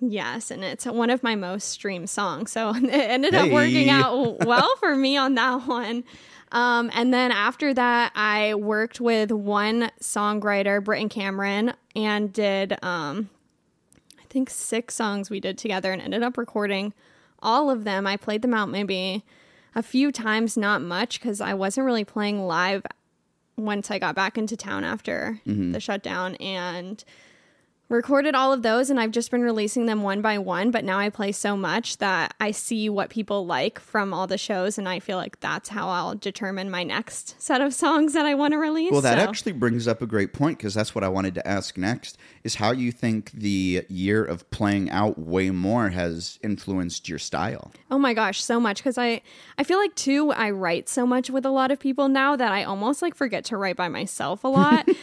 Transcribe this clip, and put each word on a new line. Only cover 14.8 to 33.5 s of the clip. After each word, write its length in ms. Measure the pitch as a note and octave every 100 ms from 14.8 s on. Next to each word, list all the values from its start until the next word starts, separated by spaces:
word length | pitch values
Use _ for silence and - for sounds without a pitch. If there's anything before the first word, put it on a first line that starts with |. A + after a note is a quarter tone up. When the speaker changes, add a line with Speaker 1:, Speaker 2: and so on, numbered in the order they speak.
| A#3+ -
Speaker 1:
songs 340 | A3 G3+ F#3+
we 100 | F#3+
did 180 | G3 F#3+
together 360 | G3+ F#3+ F#3+
and 80 | F#3
ended 220 | - G3
up 140 | A#3+ B3
recording 560 | A#3 G#3+ G#3 G3 G3+ - _ _ _ _
all 300 | A3 A#3+ D4
of 160 | B3 G#3
them. 200 | F#3+ G3
I 120 | G3+
played 240 | - G#3+
them 120 | B3
out 140 | A3 G3
maybe 560 | G3 G3+ F#3+ F#3+ G3 - _ _ _ _ -
a 60 |
few 300 | A#3 B3+ C#4+
times, 460 | C4 A3 A3 A3+ A3+
not 240 | G3+ G#3
much, 400 | E3+ F3+ A#3+ -
'cause 180 | A#3+ G3+
I 140 | G3+
wasn't 320 | G3 G3 A3+ C4+
really 180 | A#3
playing 420 | G3+ A3 G#3 G#3 F#3
live 380 | E3 F3+ G3 - - _ _ _ _ _ -
once 340 | G#3+ G#3 -
I 80 | G3+
got 180 | F3+ D3+
back 220 | F#3+ -
into 200 | G#3+ A3
town 260 | G3 -
after 560 | E2+ G#3+ - - F#3+ G#3+ -
Speaker 2:
Mm-hmm. 240 | G#2 F2+
Speaker 1:
the 80 | F2
shutdown, 560 | - G3 F#3+ F3+ F#3 F#3
and 640 | F#3+ F#3 F3+ F3 F3+ G#3 - - - _ _ _ _ _ -
recorded 440 | A#3 A#3+ C#4 D4 C#4
all 180 | C4+
of 80 | C4+
those, 280 | A3+ A3+ C4
and 80 | C4+
I've 100 | A3
just 200 | A3+ A#3
been 100 | B3
releasing 440 | A#3+ A3 G#3 B3 A#3
them 160 | G#3+
one 200 | G3+ G3
by 160 | A3 G#3
one, 340 | F#3 F3 A3
but 140 | A3+ F#3+
now 120 | F#3+
I 120 | G3+
play 240 | G#3 G3+
so 240 | G3+ G#3 G3+
much 400 | F#3+ F#3+ A#3 -
that 360 | G3+ F3+ D#3 -
I 120 | G#3+
see 360 | G#3+ - A3+ G#3+
what 200 | G3+ -
people 360 | A3+ G3+ G3+
like 340 | F3